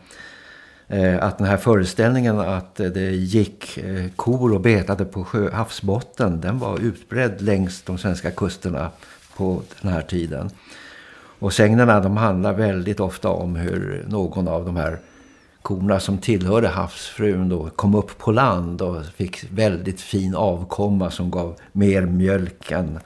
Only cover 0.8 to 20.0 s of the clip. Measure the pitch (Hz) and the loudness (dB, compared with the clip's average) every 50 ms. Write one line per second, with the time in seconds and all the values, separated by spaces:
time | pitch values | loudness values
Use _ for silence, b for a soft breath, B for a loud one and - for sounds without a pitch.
0.8 | B B 101 98 92 92 90 90 95 98 - - 101 95 101 95 - 120 110 98 | B B 0 2 4 4 4 2 0 0 0 0 2 2 2 2 4 6 6 6
1.8 | 92 90 - - 110 120 127 131 123 113 107 104 90 90 95 92 92 - - - | 4 2 2 2 2 4 4 4 2 2 2 2 0 -2 -2 -4 -6 -8 -8 -4
2.8 | 98 90 90 95 95 95 95 92 92 90 107 110 101 92 - - - - - - | -4 -2 -2 -2 -2 0 0 -2 -2 2 4 4 2 2 -2 -16 -16 -14 -12 -10
3.8 | - 95 95 92 90 92 - - - 117 127 127 123 117 104 95 92 117 110 98 | -8 -6 -4 -4 -4 -6 -6 -4 -2 0 0 2 2 2 2 4 4 4 4 4
4.8 | 87 - 98 92 95 - - 98 90 - - 110 101 - - 110 110 - - - | 2 0 -2 -2 -2 -4 -4 -8 -8 -4 -2 -2 0 0 -2 -2 -4 -6 -6 -6
5.8 | 101 98 98 123 - - - - 120 92 85 82 85 92 117 131 117 110 90 - | -2 -2 -2 -2 -2 -8 -4 -2 0 0 0 0 -2 -2 -2 -2 -2 -4 -4 -2
6.8 | 107 113 92 - - - 98 127 131 113 95 - 98 107 101 95 95 90 - - | -2 -2 -4 -4 -12 -6 -2 -2 0 -2 -2 -2 0 0 2 2 2 -2 -4 -8
7.8 | - - 90 87 - 98 85 80 - 85 - - 104 90 - - - 92 82 67 | -8 -6 -6 -2 -2 -2 -2 0 -2 -6 -2 -2 -2 -2 -2 -4 -6 -6 -4 -4
8.8 | 82 82 B B B B B B B B - - 98 92 90 - - - - - | -6 -6 B B B B B B B B -6 -4 -2 0 0 -2 -4 -10 -14 -6
9.8 | - 98 90 80 78 - 92 87 82 80 78 67 90 98 B B B B B B | -4 -2 -2 -2 -2 -2 -4 -4 -4 -4 -6 -6 -6 -8 B B B B B B
10.8 | B B B B B B B B B B B B 101 98 - - 107 107 113 120 | B B B B B B B B B B B B -4 -2 4 4 6 6 6 6
11.8 | 123 120 107 104 95 95 104 110 113 107 92 90 95 104 95 101 110 101 95 92 | 6 6 6 4 4 2 2 2 2 2 2 2 0 0 0 2 0 0 0 0
12.8 | 90 104 98 - 98 90 - - - 95 87 85 87 90 87 82 87 90 90 92 | -2 -2 -2 -2 -2 -4 -4 -4 -2 -2 -2 0 -2 -4 -4 -2 -2 -2 -2 -4
13.8 | 95 95 95 90 80 - 107 101 92 80 85 95 90 80 87 101 87 87 87 85 | -4 -6 -6 -8 -6 -4 -2 -2 -2 -2 -2 -2 -2 0 -2 -2 -2 -2 -2 -2
14.8 | 78 80 80 80 B B B B B B B B B B B B - - 101 92 | -2 -2 -4 -6 B B B B B B B B B B B B -6 -6 -4 -2
15.8 | 95 104 98 92 - - 98 95 - 117 110 90 90 92 104 117 113 90 85 95 | 2 2 2 2 2 0 -2 -2 0 0 0 2 2 2 2 4 2 2 0 -2
16.8 | 90 90 - - - - - - 104 104 95 92 92 90 90 82 78 82 - - | -4 -6 -6 -10 -14 -12 -6 -2 0 0 2 2 2 0 0 -2 -4 -6 -6 0
17.8 | 107 101 104 104 98 - - - - 117 107 120 135 123 95 87 87 85 87 82 | 2 4 4 4 2 -2 -8 -4 0 0 2 4 4 2 2 0 -2 -4 -4 -4
18.8 | 95 90 87 82 76 80 - - 98 90 - - - 120 95 110 110 104 90 85 | -4 -4 -4 -6 -8 -10 -8 -6 -6 -6 -6 -12 -12 -8 -2 0 0 2 0 -2
19.8 | 92 95 92 - | -4 -6 -8 -8